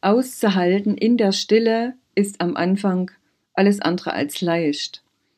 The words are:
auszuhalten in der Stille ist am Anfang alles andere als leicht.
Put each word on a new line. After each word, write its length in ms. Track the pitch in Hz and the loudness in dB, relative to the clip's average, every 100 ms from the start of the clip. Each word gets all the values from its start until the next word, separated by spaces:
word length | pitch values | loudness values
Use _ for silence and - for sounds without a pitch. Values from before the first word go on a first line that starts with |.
auszuhalten 960 | 190 226 254 - 214 190 175 196 208 - | 0 2 0 -2 0 2 2 2 0 0
in 220 | 226 240 | 2 2
der 140 | 202 | 2
Stille 600 | 196 - 220 226 226 240 247 _ | 0 2 2 2 0 -4 -8 _
ist 260 | - 202 - | -2 -2 -2
am 160 | 175 - | -4 -2
Anfang 540 | 175 196 196 185 180 - _ _ _ | 0 0 0 -2 -4 -8 _ _ _
alles 280 | - 202 202 | 0 2 2
andere 340 | - 180 170 | 0 -2 -4
als 260 | - 143 - | -4 -6 -4
leicht. 640 | 175 170 156 143 - - _ _ _ | -2 0 0 -2 -8 -14 _ _ _